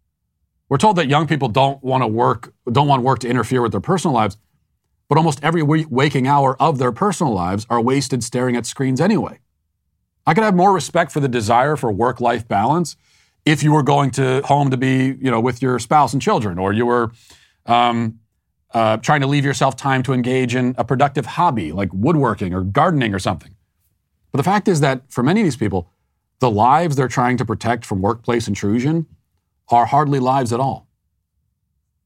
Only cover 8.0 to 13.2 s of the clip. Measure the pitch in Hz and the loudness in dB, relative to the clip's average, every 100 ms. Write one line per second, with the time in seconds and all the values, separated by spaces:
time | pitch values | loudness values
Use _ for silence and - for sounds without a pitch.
8 | 135 131 110 123 127 120 113 - 131 131 | -2 -4 -4 -4 -2 -2 -6 -6 -4 0
9 | 175 180 92 - _ _ _ _ _ _ | 0 0 -4 -10 _ _ _ _ _ _
10 | _ _ - 175 214 180 196 185 - 170 | _ _ 0 2 2 4 4 2 -2 -2
11 | 160 156 139 123 107 120 139 147 120 98 | -2 -2 -2 -2 2 2 2 0 -2 0
12 | 120 127 120 120 - 101 117 165 165 - | -2 0 -2 -2 -2 -2 0 0 -2 -8
13 | _ _ | _ _